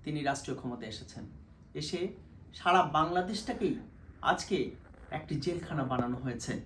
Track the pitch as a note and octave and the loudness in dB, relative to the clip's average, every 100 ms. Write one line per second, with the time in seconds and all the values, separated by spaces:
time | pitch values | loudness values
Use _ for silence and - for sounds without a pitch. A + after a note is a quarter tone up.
0 | - D3+ C#3 C#3 - C3 B2 A#2+ A2 - | -2 0 0 0 -2 -4 -4 -6 -8 -10
1 | - - G2+ - - - - D3 D3+ E3+ | -10 -12 -12 -14 -18 -20 -12 -8 -4 -2
2 | F#3+ - - - - - F3+ F3+ D#3+ D3+ | -2 -6 -18 -20 -18 0 6 8 8 4
3 | D#3+ F3+ F3+ G#3 - A#3+ F#3+ - - - | 4 2 2 -2 -4 0 0 0 -6 -18
4 | - - - F3+ - F#3+ - - - - | -20 -2 2 2 2 0 0 -4 -18 -20
5 | - - - C#3+ F3 E3+ - D#3+ B2+ B2+ | -8 -8 -4 -2 0 -2 -2 -2 0 2
6 | B2 B2+ C3 A#2 - - | 0 0 -2 -4 -4 -4